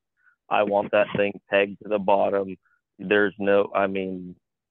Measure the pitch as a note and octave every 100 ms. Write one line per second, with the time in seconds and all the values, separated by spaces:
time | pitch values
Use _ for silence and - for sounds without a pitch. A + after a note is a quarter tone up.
0 | _ _ _ _ - G#2 G#2 G2+ G#2 G#2
1 | G2+ - G2+ G2+ - G2+ G2+ G2 G2+ G#2
2 | F#2+ G2 G2+ G2 F#2+ F#2 _ _ _ -
3 | F#2+ G#2 G#2 F2 G2 G2+ G2 F#2+ G2 G2
4 | F#2+ F#2 F2+ F2+ _ _ _